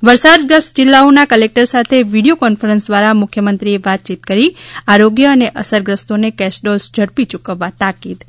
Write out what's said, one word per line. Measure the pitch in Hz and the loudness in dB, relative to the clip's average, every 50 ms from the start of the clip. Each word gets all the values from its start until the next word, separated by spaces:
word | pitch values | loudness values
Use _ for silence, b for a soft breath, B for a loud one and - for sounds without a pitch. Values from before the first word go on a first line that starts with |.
| 220 | 2
વરસાદગ્રસ્ત | 233 247 240 - 311 339 330 285 269 311 311 - - - | 2 2 4 4 4 2 2 2 0 0 0 0 -2 -2
જિલ્લાઓના | - 262 262 277 269 277 285 277 285 285 | 0 2 4 4 6 6 6 4 4 2
કલેક્ટર | - 240 226 220 220 - 240 247 | 2 2 0 0 0 0 -2 -2
સાથે | - - 247 233 - 262 254 233 | 0 0 -4 -2 0 0 0 0
વીડિયો | 202 208 220 214 294 330 | 0 -2 0 2 2 0
કોન્ફરન્સ | 330 262 220 208 208 233 214 214 208 202 | 0 0 -2 -2 -2 -2 -2 -2 -2 -2
દ્વારા | - 208 202 208 214 220 | -2 -2 0 0 0 0
મુખ્યમંત્રીએ | 214 202 208 - 208 202 202 202 185 - 208 202 | 0 -2 -2 -4 -4 -2 -2 -2 -2 -2 -4 -4
વાતચીત | 190 190 196 190 190 - - 185 - - | -2 -2 -4 -6 -6 -6 -10 -12 -10 -6
કરી. | - 190 214 269 359 B B B B B B B | -4 0 0 0 0 B B B B B B B
આરોગ્ય | - 202 208 214 220 214 247 277 | 0 2 4 4 2 2 2 2
અને | 277 277 254 240 214 | 4 4 2 0 0
અસરગ્રસ્તોને | - - 202 - 220 208 190 202 196 196 - - 214 214 220 220 | -4 -8 -6 -4 -4 -4 -2 -4 -6 -8 -6 -6 -4 -4 -4 -4
કેશ | 220 - 190 190 - - - | -4 -4 -6 -6 -6 -6 -4
ડોઝ | 208 208 202 - - - | -4 -4 -4 -6 -6 -4
ઝડપી | 226 208 196 - - 233 | -4 -4 -4 -2 -4 -4
ચૂકવવા | - - - - - 185 175 175 185 - _ | -4 -6 -12 -10 -12 -8 -8 -8 -10 -6 _
તાકીદ. | 196 196 190 - - 180 180 - - | -6 -6 -6 -8 -14 -14 -14 -16 -18